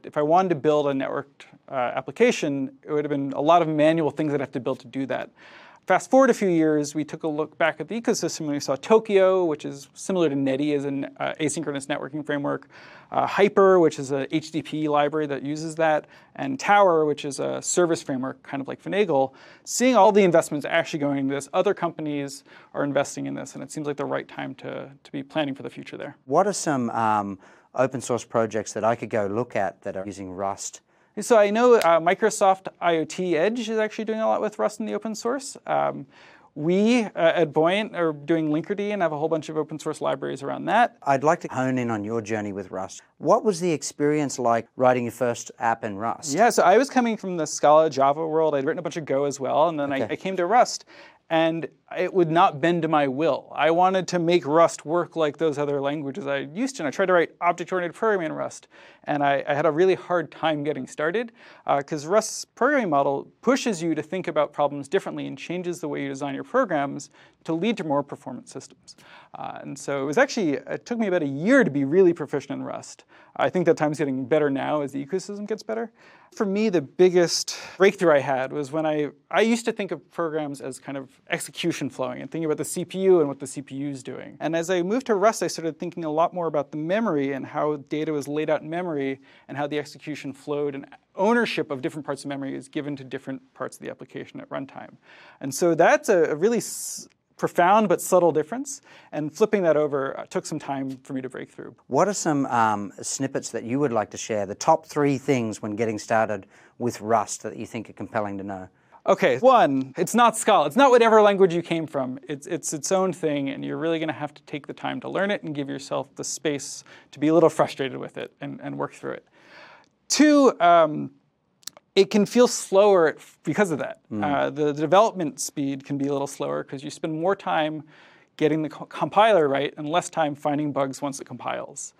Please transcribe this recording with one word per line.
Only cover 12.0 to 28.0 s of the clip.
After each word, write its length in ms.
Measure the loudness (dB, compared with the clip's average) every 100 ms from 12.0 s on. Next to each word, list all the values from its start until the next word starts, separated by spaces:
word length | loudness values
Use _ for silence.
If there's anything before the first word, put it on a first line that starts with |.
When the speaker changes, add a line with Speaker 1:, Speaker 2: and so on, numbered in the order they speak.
| -6 -8
Speaker 1:
framework, 440 | -6 -4 -4 -6 -10 -20 -20 -20 -6
uh, 140 | -2 0
Hyper, 520 | 2 4 6 6 8
which 200 | 6 2
is 120 | -4
a 240 | -4 -2
H 160 | -4 -4
T 120 | -8
T 0 |
P 260 | -6 -4 0
library 380 | 2 2 0 -4
that 160 | -6
uses 320 | -6 -6 -6
that, 320 | 0 2 0 -2 -20 _ -10
and 220 | -8 -4
Tower, 460 | 4 6 6 6
which 220 | 2 0 -6
is 120 | -6
a 220 | -6 -4
service 420 | -2 2 2 0
framework, 400 | -4 -6 -6 -10
kind 200 | -10 -10
of 40 | -8
like 160 | -10
Finagle. 520 | -4 0 2 2 0 -4 -20 -20
Seeing 300 | -8 0 4
all 160 | 8 8
the 140 | 8
investments 400 | 6 4 2 -4 -2
actually 340 | -2 -2 -2
going 180 | -2 -2
into 160 | -2
this, 160 | -4 -4
other 220 | 0 0
companies 720 | 0 -4 -6 -6 -6 -8 -12 _ -20 -12
are 100 | -6
investing 440 | -2 -2 -2 -6 -8
in 80 |
this, 180 | -10 -12
and 100 | -14
it 80 | -12
seems 160 | -10 -8
like 120 | -6
the 80 | -4
right 200 | -6 -8
time 280 | -12 -12
to, 360 | -12 -12 -12 -14 -20
to 100 | -14
be 100 | -12
planning 320 | -6 -4 -4
for 100 | -6
the 60 | -12
future 280 | -14 -16 -14
there. 180 | -14 -14
Speaker 2:
What 220 | -2 0 2
are 80 |
some, 340 | 0 -2 0 0
um, 480 | 0 2 2 0 -8 -16 _ _
open 260 | -2 0 -2